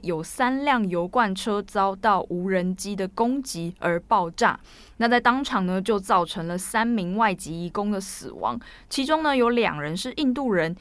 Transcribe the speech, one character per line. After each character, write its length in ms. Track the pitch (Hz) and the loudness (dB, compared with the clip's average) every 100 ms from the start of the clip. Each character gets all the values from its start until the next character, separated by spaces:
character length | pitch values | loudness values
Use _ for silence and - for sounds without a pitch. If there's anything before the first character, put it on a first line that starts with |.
有 180 | - 160 | -2 -4
三 420 | 170 - 254 269 | -4 0 0 2
辆 240 | 285 247 196 | 2 2 0
油 200 | 175 180 | -2 0
罐 260 | 247 214 | 0 0
车 260 | 190 - 202 | 0 -2 -2
遭 340 | 202 208 196 190 | -2 0 0 2
到 280 | 220 190 - | 2 2 0
无 180 | 175 185 | -4 0
人 260 | 190 180 185 | 0 0 -2
机 180 | 202 | -4
的 140 | 196 190 | -4 -4
攻 340 | - 233 269 | 0 0 0
击 320 | 262 170 170 180 | -4 -6 -8 -4
而 180 | 175 175 | -2 -2
爆 320 | - 214 170 | 2 2 2
炸。 280 | - 214 - - - - - | 0 0 0 -8 -20 -16 0
那 100 | 233 | 2
在 100 | 240 | 4
当 240 | 240 254 | 4 2
场 240 | 277 208 185 | 0 0 0
呢， 160 | 185 | 0
就 160 | 196 208 | 0 -2
造 260 | 196 196 | 2 2
成 220 | 165 175 165 | 2 -4 -6
了 100 | 180 | -4
三 300 | - 226 226 | -2 0 0
名 300 | 226 175 202 | 0 -2 0
外 180 | 220 | 0
籍 320 | 185 147 165 175 | 0 -6 -8 -4
移 20 | |
工 220 | 208 208 | -2 -2
的 100 | 202 | -2
死 300 | 196 - - | -4 -8 -10
亡， 260 | - 110 240 - - - | -6 -4 -4 -10 -20 -6
其 160 | - | -4
中 200 | 269 311 | 0 2
呢， 120 | 311 269 | 2 4
有 140 | 233 | 4
两 320 | 240 190 151 | 4 0 0
人 120 | 147 175 | -4 -4
是 160 | 254 | -6
印 200 | 247 269 | -2 0
度 200 | 254 262 | 0 0
人， 220 | 185 160 180 | 2 0 -4